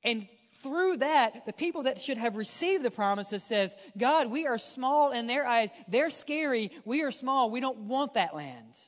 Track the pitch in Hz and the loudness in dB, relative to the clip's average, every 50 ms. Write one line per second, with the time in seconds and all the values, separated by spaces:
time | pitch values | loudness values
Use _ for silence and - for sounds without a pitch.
0 | - 226 233 220 202 190 - _ _ _ - - - 269 269 339 370 381 370 247 | 0 0 -2 -2 -4 -10 -18 _ _ _ -20 -14 -10 -6 0 2 2 2 2 2
1 | 254 285 311 294 247 226 - 233 - - 202 - 302 349 330 330 269 262 262 - | 0 4 4 4 4 4 0 -6 -10 -12 -8 -4 -4 -4 -2 0 -2 -2 -2 -2
2 | - - 269 226 226 233 202 214 220 - - - 339 349 392 381 277 240 - - | -4 -6 -4 -2 -2 -2 -2 -2 -6 -4 -4 -2 0 0 0 2 0 -2 -2 0
3 | 208 196 202 202 202 - 208 202 - - 233 208 196 185 190 - - - - 202 | 0 2 2 0 -2 -6 -6 -6 -4 0 2 2 2 0 -2 -12 -20 -18 -6 0
4 | 233 254 302 320 294 240 214 294 320 285 247 226 - - - - 254 262 285 294 | 2 2 4 4 2 0 -2 -2 -2 -2 -2 -2 -4 -6 -8 -4 -2 2 4 4
5 | 294 285 262 240 233 233 240 277 285 247 240 233 226 208 - - - - 180 240 | 4 4 2 0 -2 -2 -2 0 0 2 4 2 2 2 -2 -12 -10 0 2 2
6 | 294 330 - - - - 294 302 320 294 262 233 214 196 - - - 208 240 294 | 2 2 0 -4 -4 -4 -2 -2 0 0 2 0 0 -2 -6 -10 -6 -2 -2 0
7 | 320 277 226 - - 254 269 269 254 226 220 247 247 269 262 214 214 202 247 269 | 0 0 -4 -4 -2 0 2 2 2 2 2 -2 -2 -2 -4 -4 -6 -4 0 0
8 | 285 277 - 226 185 165 - 151 147 139 127 120 113 113 117 - - | 0 0 0 0 0 0 -2 -8 -10 -10 -12 -16 -18 -20 -20 -20 -20